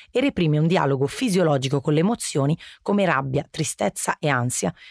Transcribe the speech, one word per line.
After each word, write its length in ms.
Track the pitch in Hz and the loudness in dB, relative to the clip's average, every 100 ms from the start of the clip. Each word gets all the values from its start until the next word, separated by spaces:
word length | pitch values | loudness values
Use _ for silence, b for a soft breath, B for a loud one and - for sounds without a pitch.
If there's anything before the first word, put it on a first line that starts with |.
| B | B
e 100 | 247 | -2
reprime 380 | 277 - 165 151 | 0 0 2 2
un 80 | 160 | 2
dialogo 400 | 175 143 135 139 | 2 2 0 -2
fisiologico 760 | - 254 185 170 143 131 143 | -2 0 2 2 2 0 -2
con 140 | 143 | 0
le 60 | 151 | 2
emozioni 580 | 180 233 - 151 139 160 B B | 2 0 -4 -2 0 -2 B B
come 240 | - 202 185 | -2 0 2
rabbia, 400 | 135 139 135 - | 0 0 -4 -4
tristezza 680 | - 151 - 208 - - 151 | -6 -6 -2 -4 -2 -4 -2
e 100 | 151 | 0
ansia, 460 | 131 123 - 185 - B | 0 0 -2 -4 -6 B